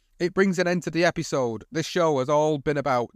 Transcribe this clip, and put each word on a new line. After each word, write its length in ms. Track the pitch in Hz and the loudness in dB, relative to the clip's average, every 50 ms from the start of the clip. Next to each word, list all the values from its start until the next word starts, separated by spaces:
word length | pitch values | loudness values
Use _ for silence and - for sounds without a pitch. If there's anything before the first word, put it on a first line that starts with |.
| _ _ _ - | _ _ _ -4
it 140 | 175 175 - | -4 -2 2
brings 260 | 190 196 196 180 180 | 2 2 2 2 0
an 80 | 180 175 | 0 0
end 160 | 180 180 - | 0 -2 -2
to 80 | 170 | -4
the 120 | 156 160 175 | -2 2 2
episode. 600 | 170 - - 151 - - 143 127 117 113 104 - - | 2 0 0 -6 -4 -2 -2 -2 -2 -4 -6 -10 -8
This 160 | 117 160 156 - | -6 -6 -4 -2
show 320 | - 185 165 160 151 131 | 0 2 2 4 2 2
has 100 | 127 135 | 2 2
all 280 | 147 147 151 156 156 143 | 2 2 2 2 0 -2
been 200 | 127 156 147 147 | -2 -2 -2 -2
about 320 | 127 147 127 123 120 - _ | 0 0 0 0 0 -2 _